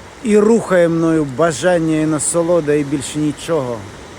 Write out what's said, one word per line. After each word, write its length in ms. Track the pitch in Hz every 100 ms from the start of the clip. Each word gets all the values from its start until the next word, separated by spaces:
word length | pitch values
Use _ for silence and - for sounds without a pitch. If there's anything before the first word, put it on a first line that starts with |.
| - -
І 160 | 233 208
рухає 500 | 208 226 - 180 170
мною 360 | 165 165 160
бажання 720 | 147 123 165 135 180 180 160 156
і 100 | 156
насолода, 680 | 151 - 175 170 175 147
і 100 | 151
більше 340 | 139 143 123 151
нічого. 580 | 151 143 - 165 123 117 98 - -